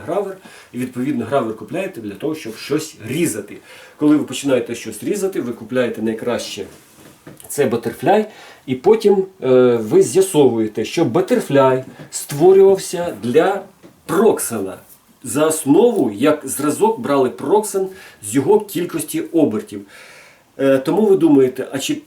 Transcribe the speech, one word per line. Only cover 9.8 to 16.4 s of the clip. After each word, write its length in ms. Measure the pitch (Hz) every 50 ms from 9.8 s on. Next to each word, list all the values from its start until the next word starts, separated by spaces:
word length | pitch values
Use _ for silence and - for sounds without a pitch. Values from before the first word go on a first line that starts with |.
ви 220 | 110 107 135 190 156
з'ясовуєте, 840 | 117 117 185 190 190 - 151 143 123 113 113 110 107 - - 110
що 200 | - - 170 165
Butterfly 800 | 131 113 170 190 - 247 226 - - 135 139 135 131 131 131 127 - - - - -
створювався 1000 | - - - - 143 143 160 185 190 196 196 196 196 185 - - - 170 175 170 110 104 101
для 380 | 120 123 156 170 - - - - - _ _ _ - _ _ _ -
Proxen. 640 | 156 - 233 208 - - - - 113 107 98 95 92 - - _ - _ _ _ _ _ -
За 220 | 123 110 143 156
основу, 680 | 160 156 - - 131 143 185 233 240 226 190 143 113
як 300 | 104 101 127 151 151 151